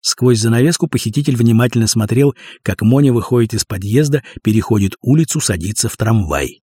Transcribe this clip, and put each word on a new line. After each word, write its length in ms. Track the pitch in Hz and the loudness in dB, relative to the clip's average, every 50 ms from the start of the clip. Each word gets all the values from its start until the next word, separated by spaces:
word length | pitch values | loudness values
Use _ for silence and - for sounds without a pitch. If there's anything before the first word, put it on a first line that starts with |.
Сквозь 380 | - - - - 123 127 123 110 | -6 -8 -6 0 2 2 2 2
занавеску 480 | 110 113 117 117 127 165 170 - - | 2 0 2 2 2 0 0 -2 -4
похититель 480 | - - 123 - 117 104 147 143 - 131 | -4 -4 -4 -4 -2 -4 -2 -2 -2 0
внимательно 500 | 117 117 117 113 113 120 123 - 120 110 | 2 2 2 4 2 2 2 0 0 0
смотрел, 480 | 107 - 110 107 104 - 123 143 143 - - - - - - _ | 0 0 -2 -2 0 0 2 2 0 0 -4 -18 -20 -20 -8 _
как 180 | - 95 - | -6 -6 0
Моня 320 | 101 110 123 139 143 135 120 | 2 2 4 4 4 4 2
выходит 400 | 117 104 - 127 120 117 110 117 | 0 0 0 0 0 0 0 -2
из 120 | 104 - | -6 -6
подъезда, 580 | _ 110 92 95 101 107 139 156 143 139 143 - - - - | _ -8 -8 -6 0 0 0 2 2 -2 -4 -4 -10 -20 -6
переходит 540 | _ 107 107 110 - - 113 104 98 95 - _ | _ 0 0 0 0 0 0 0 0 -2 -4 _
улицу, 420 | - 123 139 160 165 - - 156 | 0 2 2 2 2 0 -2 -4
садится 480 | - - 101 80 82 98 107 - - 110 | -4 -4 -4 -4 -6 -8 -6 -4 -6 -6
в 60 | - | -4
трамвай. 680 | - - 110 113 110 95 78 71 71 69 65 - _ _ _ | -2 0 0 2 0 0 0 -2 -4 -4 -6 -8 _ _ _